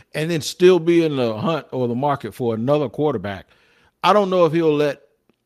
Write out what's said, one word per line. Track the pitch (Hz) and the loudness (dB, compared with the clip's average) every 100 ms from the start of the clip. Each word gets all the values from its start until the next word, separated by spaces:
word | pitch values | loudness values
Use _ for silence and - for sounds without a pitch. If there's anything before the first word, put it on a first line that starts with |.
| _ | _
and | 151 160 | -8 -4
then | 165 | -4
still | - - 180 180 | -6 4 4 6
be | 165 170 | 4 2
in | 160 135 | 2 0
the | 117 107 | -4 -2
hunt | - 135 - | -4 -4 -6
or | 131 120 | -4 -4
the | |
market | 120 143 135 110 | -2 -2 -4 -6
for | - 120 | -6 -4
another | 110 123 151 127 | -2 0 -2 -2
quarterback? | - 151 113 101 92 - _ _ _ _ _ | -2 -2 -2 -8 -12 -16 _ _ _ _ _
I | 175 | 2
don't | 208 190 | 2 2
know | 185 | 2
if | 165 | 2
he'll | 165 160 | 2 2
let, | 147 147 127 _ _ _ _ | 2 0 -4 _ _ _ _